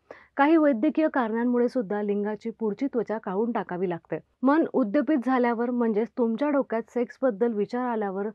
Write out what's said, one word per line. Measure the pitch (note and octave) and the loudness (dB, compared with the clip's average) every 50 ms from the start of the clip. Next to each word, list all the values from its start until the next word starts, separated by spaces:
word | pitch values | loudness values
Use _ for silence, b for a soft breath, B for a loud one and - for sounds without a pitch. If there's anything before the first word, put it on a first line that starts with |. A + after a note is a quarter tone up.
| B B B B B B B | B B B B B B B
काही | - C#4 D4+ E4+ | 0 4 4 6
वैद्यकीय | D#4+ D4+ C#4+ C#4 G#3+ B3+ D#4 - D#4 D#4 D#4 - | 6 6 4 4 2 0 0 2 2 0 0 0
कारणांमुळे | C#4 A#3 G#3+ A3 A#3 A#3+ B3 A#3+ A#3+ A#3+ | -2 -2 0 -2 0 0 0 2 2 0
सुद्धा | A#3+ - C4 G#3 F3+ G#3 G#3 | 0 0 -2 -4 -2 -4 -4
लिंगाची | G#3 G3+ G3+ G#3 G3+ G#3 G#3+ G#3+ - A3+ | -2 -2 -2 -2 -2 -4 -6 -6 -8 -10
पुढची | A3 - A3 G#3 G3+ - C#4 | -8 -4 -4 -4 -2 -2 -4
त्वचा | C#4 - A#3+ G3+ - G#3 | -2 -2 -2 -2 -2 -4
काढून | G#3+ - G#3 F#3 G3 A#3 A#3 | -6 -4 -4 -2 0 0 0
टाकावी | A3+ A3 F3 - F3+ E3+ F#3+ F3+ | -2 -4 -4 -4 -4 -4 -4 -4
लागते. | F3 E3 - _ D#3+ E3 - _ _ _ B3 | -4 -6 -6 _ -8 -8 -8 _ _ _ 2
मन | C4 D4 E4 D4 - - | 2 4 4 2 2 0
उद्दीपित | B3+ B3+ G3+ G3 D4 A#3+ D4 D#4 C4 A3 | 0 0 2 0 0 2 2 0 0 2
झाल्यावर, | B3+ C4 B3 B3 A#3+ A#3 G#3+ A#3+ B3 | 0 2 2 2 2 0 0 -2 -2
म्हणजेच | B3 A#3+ A#3 A3+ G#3+ G#3 A#3 A3+ - | 0 0 0 2 2 0 0 -2 -2
तुमच्या | B3+ A#3 A3+ A3+ G#3+ C#4+ D4+ | -2 0 0 0 0 0 0
डोक्यात | C#4+ C#4 - - A3 A3+ A3+ - - | 2 0 0 0 -4 -6 -6 -4 -4
सेक्सबद्दल | A#3+ B3 - - - C4 B3+ G3+ F#3 A#3+ A#3+ A3 | -4 -4 -4 -4 -2 -2 -2 0 0 0 0 0
विचार | G#3 G3+ G3+ B3 B3 B3+ | -2 -2 -2 -4 -4 -4
आल्यावर | B3 A#3 A3 G#3 G3 F#3 G3 G3+ A3+ G#3+ | -4 -4 -2 -4 -4 -4 -4 -6 -6 -8